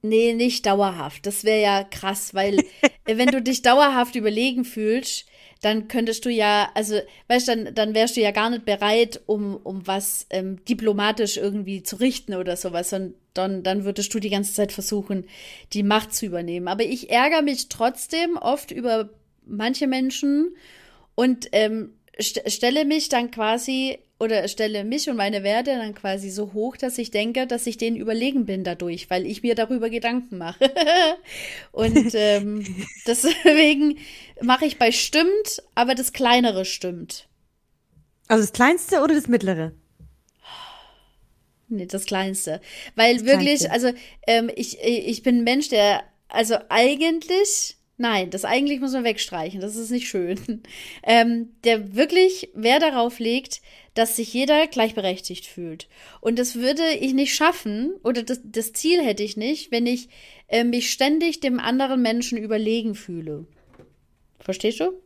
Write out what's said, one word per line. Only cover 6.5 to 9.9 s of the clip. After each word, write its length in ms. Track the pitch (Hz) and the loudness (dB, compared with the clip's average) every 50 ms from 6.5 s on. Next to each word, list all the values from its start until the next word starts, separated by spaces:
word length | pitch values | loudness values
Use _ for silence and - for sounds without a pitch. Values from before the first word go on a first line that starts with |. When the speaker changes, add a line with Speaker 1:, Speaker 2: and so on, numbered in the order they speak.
| 208 208 208 - - | 4 4 2 0 0
Speaker 1:
also, 260 | - 214 208 214 208 - - - - _ _ | -4 -2 0 -2 -4 -4 -4 -16 -20 _ _
weißt, 200 | 240 247 247 262 | 2 2 4 2
dann, 260 | 240 226 214 - - | -2 -2 -2 -4 -2
dann 200 | 220 214 214 214 | -2 -2 0 2
wärst 220 | 220 220 240 240 | 2 2 2 2
du 40 | 247 | 2
ja 100 | 220 202 | 0 2
gar 200 | 202 214 214 233 | 2 0 0 0
nicht 140 | 240 233 226 | -2 -4 -2
bereit, 580 | - 202 202 208 208 214 226 233 226 233 - _ | -2 -2 2 2 2 4 4 2 2 0 -14 _
um, 300 | - 208 208 208 202 196 | -4 -2 -2 -2 -6 -8
um 280 | - - - 190 190 180 | -8 -10 -10 -10 -10 -6
was, 400 | 190 | -4